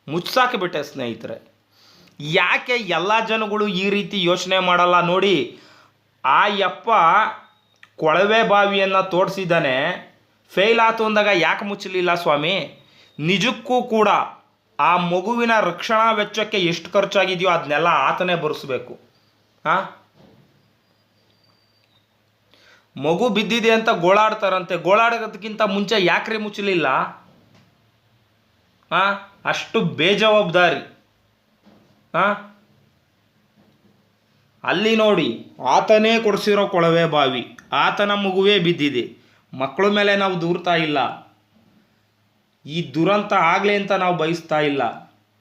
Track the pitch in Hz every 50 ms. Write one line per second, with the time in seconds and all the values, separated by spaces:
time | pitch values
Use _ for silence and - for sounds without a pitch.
0 | _ - 151 175 - - - 254 247 247 247 208 185 170 165 151 139 - - 143
1 | 123 117 113 - - 113 113 - - _ _ _ _ _ _ _ _ _ _ _
2 | _ _ _ - 147 151 160 180 185 185 240 247 - 254 247 240 214 170 170 160
3 | 175 202 214 226 220 - 220 220 220 208 208 214 208 208 180 180 196 202 202 202
4 | 196 - 202 196 175 170 180 180 185 185 190 190 185 180 175 175 175 175 180 175
5 | 170 170 180 190 196 202 180 147 117 - - - - - - - _ _ _ _
6 | _ _ _ _ - 131 143 165 196 208 208 196 190 180 190 - - 226 220 196
7 | 165 165 180 202 220 - - - - _ _ _ _ _ _ _ - _ _ -
8 | 156 156 156 175 202 208 220 226 220 185 202 202 202 196 196 196 190 190 190 190
9 | 185 190 175 175 190 180 - 196 190 170 170 165 156 135 127 131 147 170 185 -
10 | - - _ _ _ _ _ _ _ _ - 180 196 226 233 233 226 208 220 226
11 | 220 214 214 214 208 208 202 175 156 160 196 - 214 202 202 196 - 185 185 185
12 | 180 175 175 170 - 165 147 147 151 170 196 180 - - - - _ _ _ _
13 | _ _ _ - 147 165 202 175 196 254 - - - - 254 247 247 247 226 220
14 | 214 202 175 143 123 - - - _ _ _ _ _ _ _ - 147 165 175 180
15 | 175 170 175 185 180 220 240 233 240 233 226 214 185 175 170 - - - 220 220
16 | 226 226 220 208 208 208 - 214 208 214 220 202 175 165 165 - - - - 202
17 | 196 196 - 202 190 185 185 170 185 185 170 160 143 143 147 147 165 170 160 143
18 | 135 151 170 - 185 180 175 165 151 151 139 - - 139 127 113 - - - -
19 | _ _ _ _ _ _ _ _ _ _ _ _ - 151 170 190 190 - - -
20 | _ _ _ _ - - _ _ _ _ _ _ _ _ _ _ _ _ _ _
21 | _ _ _ _ _ _ _ _ _ _ _ _ _ _ _ _ _ _ _ _
22 | _ _ _ _ _ _ _ _ _ _ _ _ _ - - _ _ _ _ 131
23 | 139 151 170 180 240 247 190 214 214 180 226 233 214 226 226 226 220 233 214 175
24 | 165 180 196 208 214 214 220 220 208 190 185 185 175 180 185 165 151 175 202 226
25 | 226 240 233 220 220 214 - 180 196 220 208 214 214 202 196 202 202 180 233 208
26 | 180 170 175 202 - 220 220 208 214 208 - 208 202 196 190 165 147 135 135 160
27 | 185 185 - - - _ _ _ _ _ _ _ _ _ _ _ _ _ _ _
28 | _ _ _ _ _ _ _ _ _ _ _ _ _ _ _ _ _ _ 156 175
29 | 190 202 202 202 - - _ _ - 143 151 - - - - 226 180 156 131 131
30 | 156 185 202 180 220 220 214 214 196 170 160 180 180 165 143 131 - - - _
31 | _ _ _ _ _ _ _ _ _ _ _ _ _ - - _ _ _ _ _
32 | _ _ - 165 190 208 202 - - - - _ _ _ _ _ _ _ _ _
33 | _ _ _ _ _ _ _ _ _ _ _ _ _ _ _ _ _ _ _ _
34 | _ _ _ _ _ _ _ _ _ _ _ _ - 123 147 185 214 226 226 214
35 | 214 214 202 170 143 120 113 - - - - - 131 127 147 190 196 - 214 214
36 | 220 226 233 226 226 208 202 175 - 208 202 202 196 196 185 175 165 165 165 170
37 | 165 156 147 147 139 131 127 123 - - - - - _ - 143 160 - - -
38 | 202 208 202 202 202 190 185 196 190 202 208 196 170 175 170 - 147 139 123 120
39 | 110 - - - _ _ _ _ _ _ - 127 131 135 - - 196 208 208 208
40 | 202 202 202 202 196 190 185 170 165 170 175 175 - 180 170 165 160 151 147 135
41 | 120 113 - - - _ _ _ _ _ _ _ _ _ _ _ _ _ _ _
42 | _ _ _ _ _ _ _ _ _ _ _ _ _ 139 151 170 165 131 123 156
43 | 165 190 202 208 202 202 208 190 165 165 180 196 202 202 202 202 196 190 196 185
44 | 185 180 175 156 156 160 170 160 - - 156 151 151 147 143 135 120 110 - -
45 | - - _ _ _ _ _ _